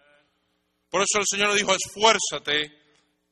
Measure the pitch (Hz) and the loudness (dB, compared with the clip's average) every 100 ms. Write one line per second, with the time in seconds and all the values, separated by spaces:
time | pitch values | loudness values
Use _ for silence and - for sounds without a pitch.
0 | 143 147 _ _ _ _ _ _ _ 175 | _ _ _ _ _ _ _ _ _ -2
1 | 196 208 190 202 208 208 190 190 - 196 | 0 0 -2 0 0 0 0 -2 -2 2
2 | 220 202 - 147 147 147 151 - _ _ | 4 4 0 -8 -4 -4 -4 -10 _ _
3 | _ _ _ | _ _ _